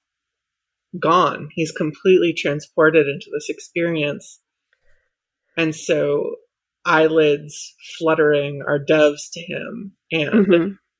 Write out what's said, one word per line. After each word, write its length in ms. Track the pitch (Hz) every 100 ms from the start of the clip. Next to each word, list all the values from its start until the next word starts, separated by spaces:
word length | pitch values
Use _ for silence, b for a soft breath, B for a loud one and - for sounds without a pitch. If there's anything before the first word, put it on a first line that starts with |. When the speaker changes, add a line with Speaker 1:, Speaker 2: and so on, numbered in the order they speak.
| _ _ _ _ _ _ _ _ _ 180
Speaker 1:
gone. 500 | 156 175 156 - 147
He's 180 | - 156
completely 600 | - 156 151 190 185 170
transported 760 | 156 160 147 - - 160 160 143
into 200 | 151 -
this 160 | 147 -
experience. 880 | 151 - 170 170 165 147 - - - _ _ _ _ _ _ _ _ _ _ _ -
And 180 | 160 156
so 600 | - 156 147 143 - - _ _ _ _ -
eyelids 880 | 160 156 160 151 147 151 - - - - -
fluttering 640 | 160 156 151 147 143 143 135
are 120 | 147
doves 500 | 143 156 151 147 -
to 80 | 165
him, 520 | 170 139 - - - - _
and 200 | 165 147 214 190
Speaker 2:
Mm-hmm. 240 | 170 180 196 _ _